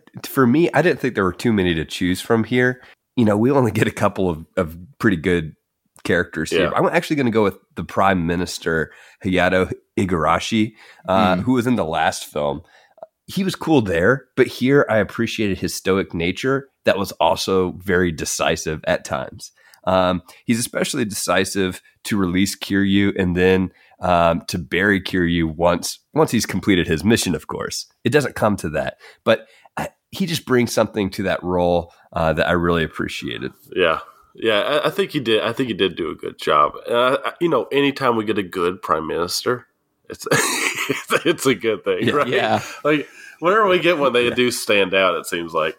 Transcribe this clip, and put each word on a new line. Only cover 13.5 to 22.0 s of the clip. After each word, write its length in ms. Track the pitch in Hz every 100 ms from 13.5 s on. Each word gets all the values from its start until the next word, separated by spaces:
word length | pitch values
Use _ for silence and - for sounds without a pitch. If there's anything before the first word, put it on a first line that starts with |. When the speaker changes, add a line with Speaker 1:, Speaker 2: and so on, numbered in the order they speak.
Speaker 1:
cool 260 | - - 156
there, 440 | 104 85 95 135 - -
but 100 | 123
here 380 | - 127 143 -
I 60 | 110
appreciated 600 | 92 - 117 - 107 90
his 140 | 87
stoic 380 | - - 95 85
nature 540 | 90 85 - 135 135 - _
that 140 | - 95
was 140 | 95
also 600 | - 82 82 - 95 90 85
very 320 | 92 90 90
decisive 720 | 76 80 - 73 82 82 78 -
at 160 | 87
times. 480 | - 71 65 - - _ _ -
Um, 380 | - 92 90 90 - - -
he's 120 | 113
especially 460 | - - - 151
decisive 760 | 117 101 - 90 95 101 92 90 - _